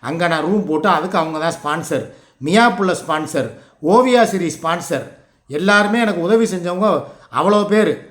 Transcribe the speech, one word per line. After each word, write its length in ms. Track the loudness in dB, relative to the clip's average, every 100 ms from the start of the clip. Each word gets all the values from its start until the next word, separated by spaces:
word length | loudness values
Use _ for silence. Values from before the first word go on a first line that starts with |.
அங்க 220 | -6 -4 -2
நான் 140 | -2
ரூம் 240 | 0 -2 0
போட்டு 220 | 0 2
அதுக்கு 280 | 0 0 -2
அவங்க 200 | -2 -2
தான் 160 | -4 -4
ஸ்பான்சர், 480 | -6 -6 -4 -6 -6 -16 _ _
மியா 280 | 0 4 4
புள்ள 220 | 2 -2
ஸ்பான்சர், 560 | -2 -4 -4 -4 -4 -6 -10 -20 _
ஓவியா 400 | 2 4 4 4
சிரி 260 | 2 0 -4
ஸ்பான்சர், 560 | -4 -4 -4 -4 -6 -6 -18 _ _ _
எல்லாருமே 500 | -4 2 4 4 0
எனக்கு 220 | 0 0
உதவி 240 | 2 2 2
செஞ்சவங்க 440 | -2 -4 -2 0 0 -2 -18 _
அவ்வளோ 280 | -2 2 2 2
பேர். 280 | 2 2 0 -8